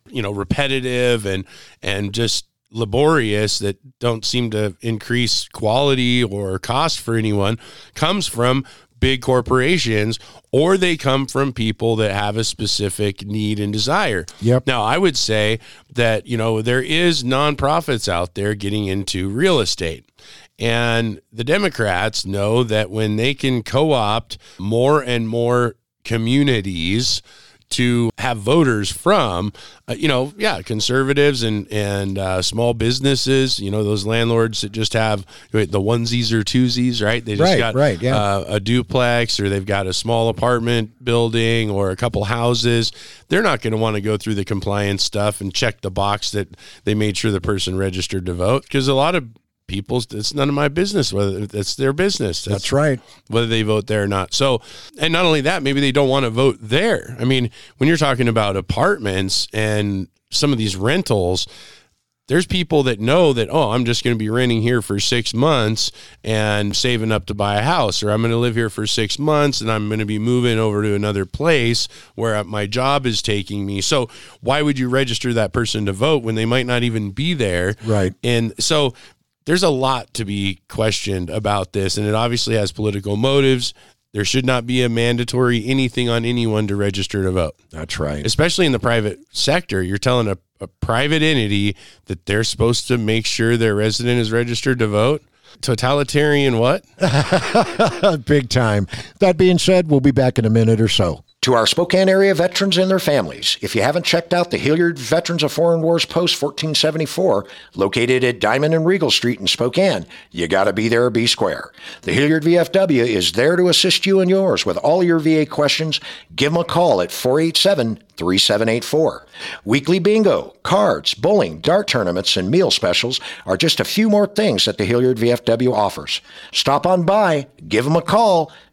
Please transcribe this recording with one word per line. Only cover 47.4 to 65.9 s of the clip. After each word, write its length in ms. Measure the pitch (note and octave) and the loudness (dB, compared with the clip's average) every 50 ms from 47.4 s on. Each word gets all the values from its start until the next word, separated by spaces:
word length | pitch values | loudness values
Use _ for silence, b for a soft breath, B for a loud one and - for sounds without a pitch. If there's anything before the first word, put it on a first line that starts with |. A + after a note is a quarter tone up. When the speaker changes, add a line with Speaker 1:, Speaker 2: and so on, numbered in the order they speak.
Speaker 1:
person 360 | E2+ - G#2 F#2+ - F#2 F#2 F#2+ | -2 -2 -2 -2 -2 -4 -2 -2
registered 480 | G2 G2 F2+ F#2 F2+ - - F#2+ F2+ F2+ | -2 -2 -4 -4 -6 -6 -6 -6 -6 -6
to 60 | F2 | -4
vote, 320 | F2 F2+ G2 B2 C3+ - - | -2 0 0 0 0 -2 -4
'cause 180 | - C#3 C3 C3+ | -4 -2 0 0
a 60 | C#3 | 2
lot 200 | C3 C#3 D#3+ F3+ | 2 2 2 0
of 120 | F3 C3 A2+ A2+ _ _ _ _ _ _ - | -2 -4 -6 -16 _ _ _ _ _ _ -10
people, 340 | F#2 G2 G#2 - B2 B2 A2+ - | -8 -8 -6 -4 -4 -6 -6 -6
it's 220 | - G#2 G#2 - - | -8 -8 -6 -6 -4
none 140 | D3 C#3 C#3+ | -2 -2 -2
of 80 | C#3+ | 0
my 140 | C#3+ D3 D3 | 0 -2 -2
business 420 | C#3 E3 F#3 G3+ G3+ F#3+ C3 - | 0 -2 -2 -2 0 -2 -2 -2
whether 340 | - G2 G2+ G2 F#2+ F#2 G#2+ G#2 | 0 -2 -2 -2 -2 -4 -8 -8
it's 240 | - G#2 G2 - - | -6 -6 -6 -6 -4
their 160 | - C3+ C3+ | -2 -2 -2
business. 540 | C#3 D3 F#3 G3+ F#3 - C3 G2 E2 - - | 0 0 -2 -2 -2 -2 -4 -4 -4 -4 -4
That's 160 | - G2+ G2 - | -4 -4 -4 -2
Speaker 2:
That's 80 | - | 0
right. 300 | C3 C#3 D3 D#3 C3+ A#2 b b b b b - | 0 2 2 2 0 -2 b b b b b -4
Speaker 1:
whether 200 | G#2+ A2+ A#2 A2+ | -2 0 0 0
they 160 | A2+ A2+ G#2+ | 0 0 0
vote 240 | G#2+ G#2+ G#2+ G2+ - | 0 0 0 0 -2
there 140 | G#2+ G#2+ G2+ | -2 -2 0
or 40 | G2+ | 0
not. 260 | G2+ F#2+ F#2 - - | 0 -2 -2 -2 -2
So, 280 | - C3+ C3+ B2+ A2 B B B B B B B - | 0 0 0 0 0 B B B B B B B -4
and 140 | D3 E3 | -2 0
not 140 | E3 E3 F#3 | 0 2 2
only 160 | E3+ D#3 D3+ | 4 2 2
that, 200 | C3 D3+ F#3 F3+ | 2 0 -2 0
maybe 200 | C#3 C#3 C#3 C#3 | 0 0 0 2
they 100 | C#3+ C#3 | 2 2
don't 160 | B2+ C#3+ C#3+ C3 | 2 2 2 2
wanna 220 | C3+ C#3 C3+ A#2 | 2 2 0 0
vote 280 | A2 A#2 C3+ C#3 A2 F#2+ | 0 2 2 2 2 0
there. 560 | A#2 G#2+ A#2 D3+ G3 A#3 G#3 - - - A#2+ - | -4 -2 0 0 2 2 0 -2 -4 -8 -8 -4
I 60 | A#2+ | 0
mean, 240 | B2 C3+ C3 B2 A2 B B B B B | 2 2 2 0 -2 B B B B B
when 140 | B C3 D3+ | B 2 2
you're 80 | E3 D3+ | 2 4
talking 320 | D#3 C#3+ C3 A#2 B2+ A#2+ | 2 2 2 2 2 2
about 260 | A2 A2+ G#2+ G2+ F#2+ | 2 2 2 0 0
apartments 960 | G2 F2+ - - - C3+ F#3 G#3 E3+ A2+ G#2 F#2+ F#2+ G2 G2 - - - - | -2 -4 -4 -2 0 2 2 0 0 -2 -2 0 0 0 0 -2 -2 -4 -4
and 560 | - A2 G#2+ G#2+ G#2+ G#2 G#2 G#2 G2 F#2+ F#2 - _ _ _ - | -4 -2 -2 0 0 0 0 -2 -2 -4 -6 -8 _ _ _ -6
some 220 | - - D3 D3 C#3 | -4 -2 0 0 0
of 40 | A2+ | 0
these 200 | A2 G#2 F#2+ F#2 | 0 -2 -2 -2
rentals, 720 | G2 A#2 D3 F#3+ - - B2 G2+ F2+ F2 F#2 F2+ - B B B B B B B B B B B _ _ _ _ _ - | -2 0 0 0 0 0 0 0 2 0 0 -2 -4 B B B B B B B B B B B _ _ _ _ _ 0
there's 160 | B2+ E3+ F#3 - | 0 0 0 0
people 340 | - F#3 F3 - D#3+ D3+ C3+ | -2 -2 -2 2 2 2 2
that 180 | C3 A#2+ G2+ | 2 0 0
know 320 | G#2+ A#2 C#3+ F3 F3+ D3+ C3+ | 0 2 4 4 4 4 4
that, 160 | A#2 A2 - | 2 0 0
"Oh, 200 | - D#3 D3 A2 | 2 0 2 2
I'm 120 | A2 B2+ B2 | 2 0 0
just 220 | A#2 A#2+ - - | 0 -2 0 0
gonna 100 | A2 - | -2 -2
be 140 | A2 G#2+ G#2+ | 0 -2 -2
renting 320 | A2 B2 B2+ B2 A2+ A2+ | 0 0 2 2 2 2
here 200 | G#2+ A#2+ B2+ A#2+ | 2 2 0 0
for 200 | G2+ - G2 G2+ | 0 -2 -4 -2
six 320 | - - B2+ A#2+ A2+ - - | -2 0 0 0 -2 -2 -2
months 580 | A2 C3 D#3+ D#3 B2+ A2 G#2+ A2+ - - - | 0 2 2 2 2 2 0 0 -2 -4 -6